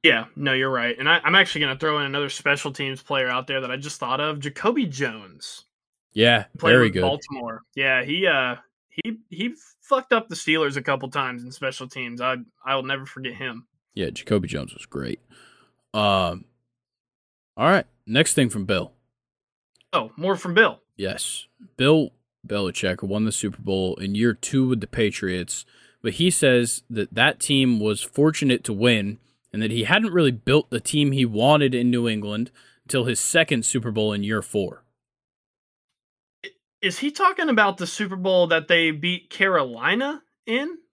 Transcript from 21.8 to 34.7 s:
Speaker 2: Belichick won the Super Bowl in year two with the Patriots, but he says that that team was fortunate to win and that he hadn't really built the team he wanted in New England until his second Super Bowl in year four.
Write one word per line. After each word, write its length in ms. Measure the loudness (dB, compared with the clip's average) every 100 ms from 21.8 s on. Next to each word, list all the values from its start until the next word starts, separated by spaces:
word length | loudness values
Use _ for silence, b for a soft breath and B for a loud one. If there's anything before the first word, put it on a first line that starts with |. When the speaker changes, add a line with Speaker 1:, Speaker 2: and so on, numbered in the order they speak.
| 4 4 2 _ _ _ -6
Speaker 2:
Belichick 560 | -2 -2 -2 -2 -2
won 220 | -4 -2
the 80 | -2
Super 280 | -2 -6 -6
Bowl 320 | -2 0 0 -2
in 180 | -4
year 200 | 2 2
two 340 | 0 -2 0 2
with 120 | 0
the 60 | -4
Patriots, 760 | 0 0 0 -4 -4 -6 -10 -12 b b b
but 120 | -6
he 160 | 0 2
says 520 | 4 4 4 2 -4 _
that 240 | -6 -4
that 260 | 2 2 2
team 400 | 0 2 4 2
was 220 | 0 -2
fortunate 600 | -4 2 2 4 2 2
to 80 | 0
win 460 | 2 4 4 0 -6 _ _ _
and 80 | -4
that 100 | -2
he 120 | -2
hadn't 280 | 2 2 2
really 180 | 2 2
built 380 | 2 2 2 2
the 100 | -6
team 300 | -2 0 2
he 140 | 2
wanted 500 | 0 2 4 4 4
in 160 | 2 0
New 180 | 2 0
England 440 | -2 -4 -6 -6 b b b
until 200 | -4 -2
his 140 | 0 -2
second 460 | 2 2 2 0
Super 260 | 0 -2 -2
Bowl 220 | -2 0
in 100 | -2
year 180 | -2 -4
four. 400 | -2 -4 -4